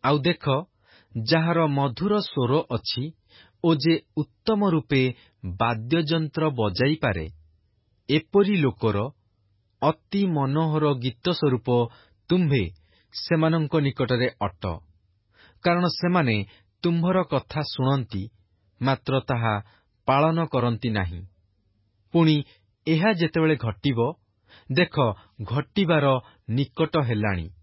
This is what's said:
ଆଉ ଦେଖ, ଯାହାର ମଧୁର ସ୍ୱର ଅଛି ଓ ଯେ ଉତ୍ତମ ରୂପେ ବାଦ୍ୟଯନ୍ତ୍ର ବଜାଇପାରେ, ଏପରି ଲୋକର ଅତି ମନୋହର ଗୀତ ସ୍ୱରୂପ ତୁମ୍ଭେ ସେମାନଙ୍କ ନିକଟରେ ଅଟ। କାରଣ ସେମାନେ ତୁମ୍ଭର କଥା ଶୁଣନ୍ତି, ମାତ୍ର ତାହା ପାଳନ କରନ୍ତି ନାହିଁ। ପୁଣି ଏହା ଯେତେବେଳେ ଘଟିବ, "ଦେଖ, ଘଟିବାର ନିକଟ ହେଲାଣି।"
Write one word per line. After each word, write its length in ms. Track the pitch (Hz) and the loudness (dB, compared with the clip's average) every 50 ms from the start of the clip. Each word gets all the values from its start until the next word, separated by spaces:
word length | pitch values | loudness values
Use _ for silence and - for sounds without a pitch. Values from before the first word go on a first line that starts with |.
| _ | _
ଆଉ 140 | 131 143 151 | 0 0 0
ଦେଖ, 260 | 135 170 175 - - 151 131 135 175 _ _ _ _ _ _ _ _ _ - 120 | 0 -2 -4 -2 -2 -2 -2 -2 -4 _ _ _ _ _ _ _ _ _ -8 -8
ଯାହାର 420 | 110 110 151 165 160 165 170 165 165 151 | -2 0 0 2 2 2 2 2 2 2
ମଧୁର 460 | 143 139 139 139 120 - 170 202 208 208 | 2 0 0 -2 -2 -4 -2 0 0 0
ସ୍ୱର 320 | 202 - - 143 127 117 131 151 - _ | -2 -4 -4 -2 0 2 2 0 0 _
ଅଛି 340 | 127 110 - - - - 127 156 160 _ _ _ _ - - _ _ _ - | -6 -6 -6 -6 -8 -6 -8 -8 -10 _ _ _ _ -20 -20 _ _ _ 0
ଓ 120 | 170 165 | 0 0
ଯେ 180 | 147 131 165 165 160 - _ _ - | 2 2 0 0 0 -2 _ _ -6
ଉତ୍ତମ 440 | 147 - _ _ _ - 220 208 208 196 | -6 -6 _ _ _ -2 0 0 2 2
ରୂପେ 320 | 170 156 - _ 147 135 131 131 123 - - _ _ _ - | 0 0 0 _ 0 2 2 0 -2 -6 -16 _ _ _ -12
ବାଦ୍ୟଯନ୍ତ୍ର 1000 | 95 87 92 113 117 120 113 110 120 147 170 165 147 165 165 160 151 - - 156 156 | -10 -4 -2 0 0 0 -2 -2 -2 0 0 0 0 0 -2 -2 -2 -2 -2 -2 -2
ବଜାଇପାରେ, 760 | 143 120 110 104 92 98 120 139 151 156 - 127 98 87 78 80 - - - _ _ _ _ _ _ _ _ _ _ _ _ _ | 0 0 -2 -2 0 0 0 0 0 0 0 -2 -2 -2 -6 -8 -12 -18 -20 _ _ _ _ _ _ _ _ _ _ _ _ _
ଏପରି 460 | 143 156 156 _ - 202 202 190 208 | 0 0 0 _ 2 2 2 4 2
ଲୋକର 420 | 185 147 131 107 - - 113 101 101 104 135 - _ _ _ _ _ _ _ _ _ _ _ _ _ | 2 2 0 0 0 -2 -2 0 0 -4 -4 -8 _ _ _ _ _ _ _ _ _ _ _ _ _
ଅତି 400 | - 147 160 _ _ _ - 202 202 | -2 -2 -2 _ _ _ -2 0 0
ମନୋହର 600 | 190 170 151 135 135 139 151 160 160 151 156 151 147 143 | 0 0 0 0 0 0 0 0 0 0 0 0 0 0
ଗୀତ 320 | 127 117 131 120 _ _ 175 | 0 -4 -6 -8 _ _ -4
ସ୍ୱରୂପ 380 | 180 - - 147 127 120 - - 123 120 120 113 - - _ _ _ _ _ _ | -2 0 0 0 0 0 0 0 2 2 2 0 -4 -16 _ _ _ _ _ _
ତୁମ୍ଭେ 340 | 170 185 185 151 143 131 98 82 - - _ _ _ _ _ _ - | 0 0 2 2 2 0 0 -2 -6 -14 _ _ _ _ _ _ -16
ସେମାନଙ୍କ 600 | - - - 170 160 156 160 165 165 156 143 - | -16 -4 -2 0 2 2 2 2 0 0 0 0
ନିକଟରେ 520 | 160 147 139 131 - 135 120 127 120 123 123 - _ | 0 0 0 -2 -2 -2 -2 0 0 0 -2 -4 _
ଅଟ। 220 | 101 101 - _ - 98 82 76 - _ _ _ _ _ _ _ _ _ _ _ - - _ _ _ | -6 -6 -6 _ -8 -8 -8 -8 -12 _ _ _ _ _ _ _ _ _ _ _ -20 -20 _ _ _
କାରଣ 220 | 180 175 175 180 175 | 0 2 2 2 0
ସେମାନେ 480 | - - - 175 180 180 156 123 110 104 98 - - _ _ _ _ _ - | -2 -2 -2 0 2 2 2 2 2 0 -2 -6 -10 _ _ _ _ _ -2
ତୁମ୍ଭର 340 | 175 170 170 165 180 185 185 180 | 0 0 0 0 2 0 0 0
କଥା 380 | - - 135 - _ - 156 | 0 -2 -4 -4 _ -6 -6
ଶୁଣନ୍ତି, 640 | 151 - - - 131 131 139 135 123 - - 98 95 113 _ _ _ _ _ _ _ _ _ _ | -6 -6 -4 -2 0 0 0 0 -2 -4 -6 -8 -8 -8 _ _ _ _ _ _ _ _ _ _
ମାତ୍ର 320 | 120 131 135 127 _ - 135 135 | -2 -2 -2 -2 _ -2 -2 -2
ତାହା 340 | 127 - 131 117 113 113 107 101 101 _ _ _ _ _ _ _ _ - | -2 -2 -4 -2 0 -2 -2 -4 -6 _ _ _ _ _ _ _ _ 0
ପାଳନ 300 | 131 139 147 160 160 165 165 | 2 4 4 2 2 0 -2
କରନ୍ତି 440 | 151 - 131 117 120 117 110 - 123 | -2 -2 0 0 0 -2 -2 -4 -2
ନାହିଁ। 320 | 110 104 95 87 87 87 92 92 _ _ _ _ _ _ _ _ _ _ _ _ _ _ _ _ - | -2 -2 -2 -4 -6 -10 -14 -16 _ _ _ _ _ _ _ _ _ _ _ _ _ _ _ _ 2
ପୁଣି 220 | 165 165 160 156 147 139 _ _ _ _ _ _ _ _ - | 4 4 4 4 2 0 _ _ _ _ _ _ _ _ -2
ଏହା 240 | 160 160 175 220 220 | 0 2 2 2 2
ଯେତେବେଳେ 420 | 170 170 156 - 170 160 156 156 | 2 0 -2 0 2 2 2 2
ଘଟିବ, 440 | 139 - 117 101 - - 143 131 113 117 131 170 _ _ _ _ _ _ _ - - _ _ | 0 0 -4 -6 -2 -2 -2 0 2 0 -2 -2 _ _ _ _ _ _ _ -20 -20 _ _
"ଦେଖ, 320 | 131 143 180 - - - 139 113 98 - - _ _ _ | 0 0 0 0 2 0 0 0 0 -4 -10 _ _ _
ଘଟିବାର 720 | 110 95 110 139 147 _ _ - 196 160 170 156 143 139 135 127 - - _ _ _ - | -10 -6 -4 -4 -4 _ _ -2 2 2 2 2 4 2 2 0 -2 -8 _ _ _ -4
ନିକଟ 540 | 110 127 139 - _ - 165 156 - 165 143 | -2 -2 -2 -2 _ -4 -4 0 0 -2 0
ହେଲାଣି।" 420 | 117 117 107 104 107 98 90 80 80 - - | 0 0 0 0 0 -2 -2 -6 -8 -14 -20